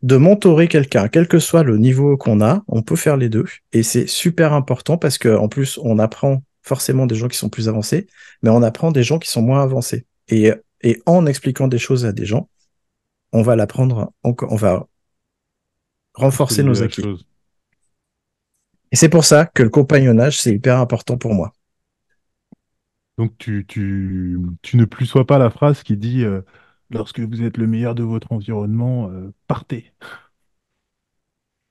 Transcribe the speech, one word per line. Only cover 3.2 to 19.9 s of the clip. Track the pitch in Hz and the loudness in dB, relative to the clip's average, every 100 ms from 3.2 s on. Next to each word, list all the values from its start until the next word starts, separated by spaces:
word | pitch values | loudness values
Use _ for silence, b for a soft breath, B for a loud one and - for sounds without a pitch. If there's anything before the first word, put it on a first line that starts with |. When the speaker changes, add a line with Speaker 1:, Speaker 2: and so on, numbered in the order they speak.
| 120 | 0
Speaker 1:
deux. | 110 - - _ | -2 -4 -10 _
Et | 120 | -2
c'est | 110 123 - | 0 -2 -2
super | - 175 170 156 | -2 -2 0 2
important | 147 135 - - 170 | 2 -2 -4 -2 -2
parce | 151 - | -2 -2
que, | 117 107 | 0 2
en | 107 | 0
plus, | 139 135 - | -2 -6 -4
on | 117 107 | -2 0
apprend | 110 - 139 135 - _ | 0 -2 -2 -2 -6 _
forcément | - 131 - 131 127 | -8 -6 -2 -2 0
des | 110 | -2
gens | 123 | -4
qui | - | -6
sont | 107 | -8
plus | - 110 | -4 -4
avancés, | 110 104 160 - b b b | -4 -2 -4 -6 b b b
mais | 113 | 2
on | 117 | 4
apprend | 113 - 165 | 2 0 -2
des | 139 | 0
gens | 113 165 | 0 -2
qui | - | -4
sont | 120 | -2
moins | 113 139 | 0 0
avancés. | 135 131 - 127 - _ _ | 0 -2 -4 -8 -12 _ _
Et, | 113 107 - _ _ | 2 2 0 _ _
et | - 113 - | -2 0 2
en | 180 156 | 2 2
expliquant | 139 139 127 135 | 0 -4 -2 -2
des | 120 | -2
choses | - 131 117 | -2 -2 -2
à | |
des | 104 107 | -4 -4
gens, | 123 202 _ _ _ _ _ _ _ _ | -4 -6 _ _ _ _ _ _ _ _
on | 113 | -2
va | 113 113 | 2 2
l'apprendre | 104 - 131 113 - - | 0 -2 -2 -2 -6 -6
encore, | - 120 123 | -6 -4 -4
on | 107 | -2
va | 104 90 - _ _ _ _ _ _ _ _ _ _ _ _ | 0 -2 -6 _ _ _ _ _ _ _ _ _ _ _ _
renforcer | - 135 - 139 - | -2 -2 0 -2 0
Speaker 2:
Consolider | 139 | 0
Speaker 1:
nos | 110 | 0
Speaker 2:
la | 107 | -2
Speaker 1:
acquis. | - | -6
Speaker 2:
chose. | 104 90 _ _ _ _ _ _ _ _ _ _ _ _ _ _ _ _ _ | -8 -10 _ _ _ _ _ _ _ _ _ _ _ _ _ _ _ _ _
Speaker 1:
Et | - | 2
c'est | 160 | 4
pour | 165 151 | 6 6
ça | 151 165 | 4 4
que | - | 2
le | 117 | 4
compagnonnage, | 147 139 | 4 4